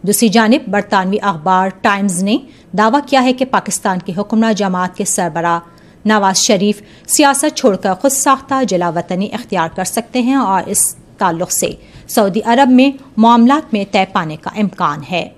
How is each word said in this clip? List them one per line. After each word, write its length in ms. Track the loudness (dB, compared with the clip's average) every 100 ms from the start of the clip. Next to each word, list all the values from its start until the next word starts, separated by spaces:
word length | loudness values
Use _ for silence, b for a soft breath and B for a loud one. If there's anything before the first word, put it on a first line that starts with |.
دوسری 260 | -2 0 2
جانب 420 | 2 4 2 2
برطانوی 460 | -4 0 0 0 -2
اخبار 460 | -2 -4 0 0 0
ٹائمز 540 | -2 -2 0 -2 -2
نے 160 | -2 -2 B B B 0
دعویٰ 220 | 2 2 0
کیا 180 | 2
ہے 80 | 2
کہ 120 | 0
پاکستان 540 | 0 -2 -2 -4 -4 -4
کے 140 | -6 -8
حکمراں 340 | -2 0 0
جماعت 440 | 0 -2 -2 -4 -4
کے 80 |
سربراہ 540 | -6 -2 -2 -2 -2 -2 -4 b b b
نواز 320 | 0 2 2 0
شریف 460 | 0 2 2 -2 B B B
سیاست 500 | 2 2 2 -2 0
چھوڑ 200 | 0 0
کر 180 | -2
خود 160 | 0 -2
ساختہ 440 | 0 0 0 0 -2 0
جلا 200 | -2 -2
وطنی 400 | -4 -4 -4 -4
اختیار 360 | -8 -6 -4 -4 -4
کر 80 |
سکتے 380 | -6 -6 -6 -2
ہیں 120 | 0
اور 280 | 0 0 -2 -2
اس 300 | -4 -4 -6 -20 -4
تعلق 340 | -2 -2 -4
سے 180 | -4 -4 -8 B B B
سعودی 320 | 0 0 0
عرب 260 | 0 2 6
میں 200 | 6 4 0 B 2
معاملات 580 | 4 6 4 2 0
میں 100 | -4 -2
طے 120 | -2 0
پانے 240 | -2 -6 -10
کا 140 | -10 -4
امکان 420 | -4 -2 -4 -4 -6
ہے۔ 180 | -6 -6